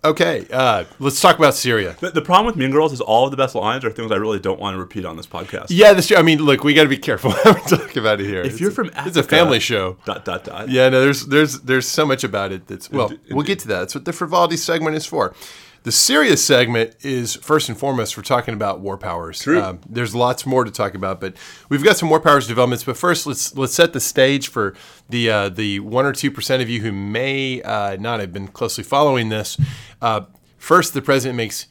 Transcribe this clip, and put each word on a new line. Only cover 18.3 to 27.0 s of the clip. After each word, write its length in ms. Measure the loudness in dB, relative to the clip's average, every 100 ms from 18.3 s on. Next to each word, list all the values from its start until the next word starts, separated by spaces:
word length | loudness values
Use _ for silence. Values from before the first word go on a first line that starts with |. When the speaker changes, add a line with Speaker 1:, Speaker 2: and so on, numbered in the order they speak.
| -2 -2
Speaker 1:
about 260 | -4 -4 -4
war 180 | -8 -8
powers. 400 | -8 -8 -8 -8
Speaker 2:
True. 240 | 0 0
Speaker 1:
Um, 160 | 0 -8 -10
there's 280 | -6 -4 0
lots 280 | 0 0
more 200 | 0 0
to 60 | 0
talk 240 | -4 -6 -4
about, 240 | -6 -6
but 160 | -10 -12 -20 -20 _
we've 160 | 2
got 120 | 2 2
some 140 | 2
war 80 | 2
powers 300 | 6 4 2
developments. 340 | 0 0 0
But 140 | -6 -2
first, 280 | 0 0
let's, 300 | -4 -8 -8 -4
let's 160 | -4
set 200 | 2 2
the 80 | 2
stage 480 | -4 2 2 2 -4
for 260 | -4 -6 -6 -20 -20 _
the, 220 | -2 0
uh, 180 | 0 -2
the 300 | -4 -6 -6
one 260 | -4 -2
or 80 | -2
two 200 | -2 -4
percent 280 | -4 -4 -2
of 80 | -2
you 120 | -4
who 100 | -4
may, 720 | -6